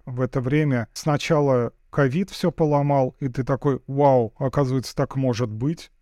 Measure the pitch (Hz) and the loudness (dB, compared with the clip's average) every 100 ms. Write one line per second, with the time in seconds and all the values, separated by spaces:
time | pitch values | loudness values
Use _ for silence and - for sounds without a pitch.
0 | - 123 127 139 127 147 156 127 110 - | -8 -4 -4 -2 0 0 2 0 -4 -6
1 | 160 147 - 156 143 127 117 - _ - | -2 -2 2 2 4 2 0 -6 _ 0
2 | 139 143 202 - 180 - 156 143 143 143 | 2 0 -4 -2 -4 0 0 2 2 2
3 | 131 - 139 120 123 135 143 131 - 139 | 0 -2 -6 -4 -2 -2 0 -2 -2 2
4 | 143 131 113 - 135 147 135 131 113 - | 4 4 2 -2 -2 0 0 0 -4 -4
5 | 139 135 131 113 120 107 135 165 - _ | -4 -2 -2 -2 -4 -2 -4 -4 -10 _